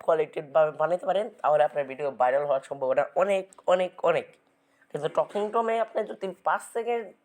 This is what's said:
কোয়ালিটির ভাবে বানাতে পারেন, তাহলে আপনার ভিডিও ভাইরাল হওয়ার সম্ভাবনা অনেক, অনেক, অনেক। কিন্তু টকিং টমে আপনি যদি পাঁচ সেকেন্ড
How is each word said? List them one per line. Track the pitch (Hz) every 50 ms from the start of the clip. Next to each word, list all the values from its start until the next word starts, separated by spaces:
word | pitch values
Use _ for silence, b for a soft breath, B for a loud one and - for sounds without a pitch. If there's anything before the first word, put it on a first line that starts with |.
| -
কোয়ালিটির | - 165 156 151 156 - - 156 139 135
ভাবে | 160 156 156 147 -
বানাতে | 156 156 175 180 -
পারেন, | 190 180 196 220 226 - -
তাহলে | - 139 151 151 147
আপনার | 151 - 147 139 131
ভিডিও | 131 131 147 139 127 110
ভাইরাল | 127 127 131 143 147
হওয়ার | 143 139 135 - -
সম্ভাবনা | 139 139 135 127 131 143 - - -
অনেক, | - 185 202 196 190 185 - _ _ - - 180
অনেক, | 185 185 180 - - - 170
অনেক। | 160 139 110 - - _ _ _ _ _ _ b b b b b
কিন্তু | - 147 143 156 -
টকিং | - 151 - - 208 208 214 214
টমে | 233 226 220 226 226 220
আপনি | - - 220 214 214
যদি | 220 - - 190 165 _ -
পাঁচ | 156 175 202 - - -
সেকেন্ড | 233 220 233 240 233 214 180 - _